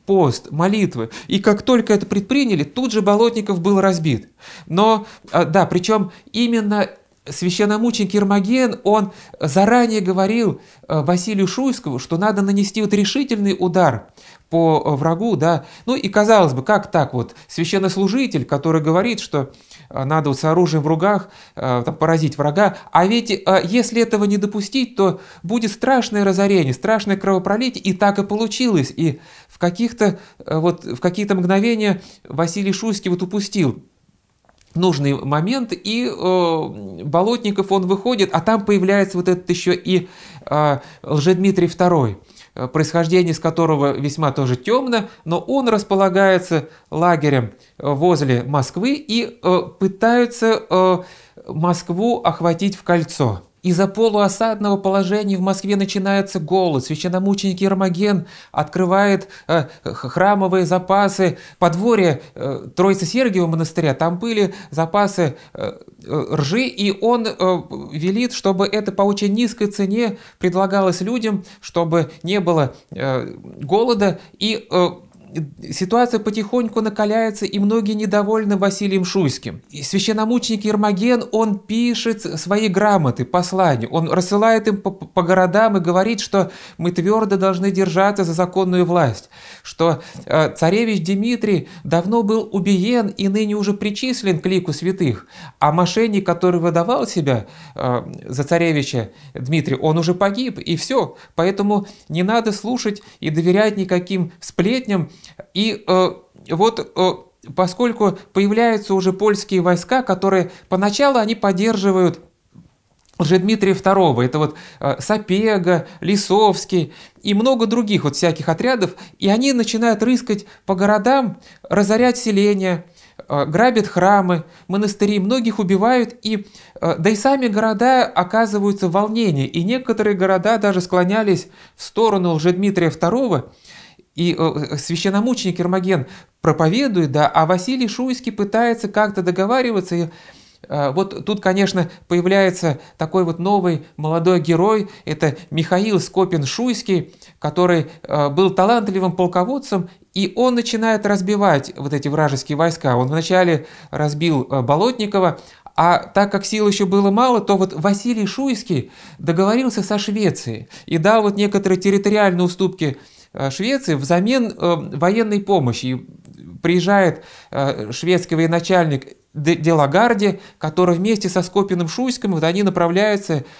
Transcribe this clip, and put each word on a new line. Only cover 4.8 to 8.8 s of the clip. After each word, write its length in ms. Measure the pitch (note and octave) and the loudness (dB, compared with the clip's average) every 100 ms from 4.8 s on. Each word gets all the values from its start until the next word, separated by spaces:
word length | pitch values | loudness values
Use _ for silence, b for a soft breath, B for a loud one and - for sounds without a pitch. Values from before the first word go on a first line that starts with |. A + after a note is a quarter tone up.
| A3 A3 G#3 B - | 2 2 -2 B -2
э, 120 | E3 | 0
да, 220 | D#3+ F#3 E3+ | 2 2 2
причём 460 | F3+ F3+ A3 F#3+ B - | 0 0 0 -2 B -8
именно 560 | G#3+ A#3 A#3 G#3 G#3 G3+ - _ _ - | -2 0 0 0 0 -2 -6 _ _ -14
священномученик 840 | - F3+ F3+ G#3 G#3+ A#3 A3+ F#3+ | -4 -2 0 0 2 0 0 0
Ермоген, 680 | G#3 G3 G3+ F#3+ B3+ B3 - | 0 2 2 2 2 0 0